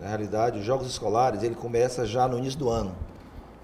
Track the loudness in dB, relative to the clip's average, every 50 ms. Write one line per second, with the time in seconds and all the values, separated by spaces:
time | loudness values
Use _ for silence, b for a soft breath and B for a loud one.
0 | -8 -6 -4 -4 -4 -2 0 2 2 2 2 0 0 0 0 0 0 -4 -6 -4
1 | -2 2 4 4 4 4 2 2 0 -2 -2 -2 -4 0 2 4 2 2 2 0
2 | -2 0 2 2 2 2 2 0 -2 -2 -4 -2 0 2 2 2 0 -2 -4 -8
3 | -8 -10 -10 b b b b b b b b -18